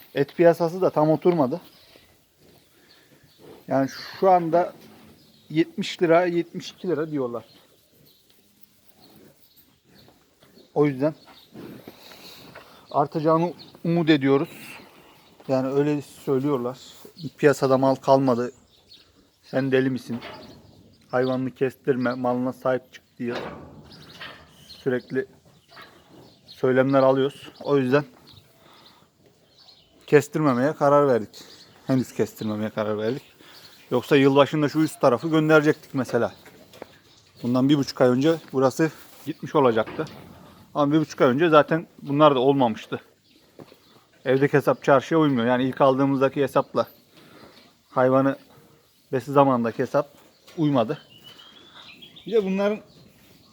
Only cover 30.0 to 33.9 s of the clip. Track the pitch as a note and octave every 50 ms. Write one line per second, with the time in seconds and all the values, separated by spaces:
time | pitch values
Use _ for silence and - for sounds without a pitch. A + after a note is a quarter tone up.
30 | - - D3+ C#3+ - - - D#3+ D#3 C#3+ B2 A#2+ B2+ D3+ D3+ - D3+ C#3+ C#3+ D3
31 | D3 C#3 B2 A2 G2+ - - - - - - - - _ - - - - C3 B2+
32 | A2+ - - - A2 - - - A2+ G#2+ G#2+ G#2 A2 G#2+ - A#2+ G#2+ G#2 G#2+ G#2
33 | G#2+ A2+ C3 C#3+ - _ _ _ - - - - - - - - - -